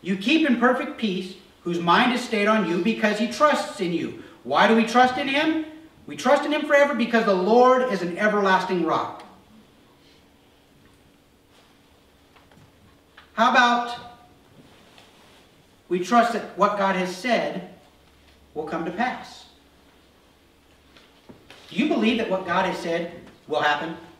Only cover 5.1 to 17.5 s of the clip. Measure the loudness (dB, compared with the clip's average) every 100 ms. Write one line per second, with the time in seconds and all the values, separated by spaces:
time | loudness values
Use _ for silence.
5.1 | 2 -2 0 0 -2 -6 -14 -20 _ -18
6.1 | -4 2 2 2 -4 2 2 4 0 0
7.1 | 0 2 2 4 6 6 6 2 -2 -4
8.1 | -2 0 2 2 2 0 -2 0 -2 -4
9.1 | -10 -18 -20 _ -20 _ _ _ _ _
10.1 | _ _ _ _ _ _ _ _ _ _
11.1 | _ _ _ _ _ _ _ _ _ _
12.1 | _ _ _ _ -20 -20 _ _ _ _
13.1 | -20 -16 0 4 4 4 2 -2 -10 -16
14.1 | -20 -20 _ _ -20 -20 -20 -20 -20 -20
15.1 | _ -20 -20 _ _ _ _ _ -4 2
16.1 | 2 2 -2 -8 -2 0 0 -2 -2 -4
17.1 | -6 -2 -2 -2